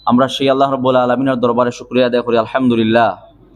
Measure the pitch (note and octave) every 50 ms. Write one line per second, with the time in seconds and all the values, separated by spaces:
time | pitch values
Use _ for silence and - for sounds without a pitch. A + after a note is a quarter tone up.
0 | - A2+ A#2+ B2 C3 B2+ B2+ - C#3 C3+ C3+ C#3 C#3 C#3 C3+ B2+ B2 C3 C3 B2+
1 | B2 A#2+ A#2+ B2 C3+ C3+ C3 A#2+ A#2+ A#2+ A#2 A#2+ B2 A#2+ A#2+ - B2 - B2 B2
2 | B2+ A#2+ A#2+ A#2+ A#2 A#2+ A#2 A2+ A2 G#2+ - C3+ C3 B2 A#2 A2+ A2+ A2 A2+ A#2
3 | A#2 G#2 F2+ - - - - - - _ _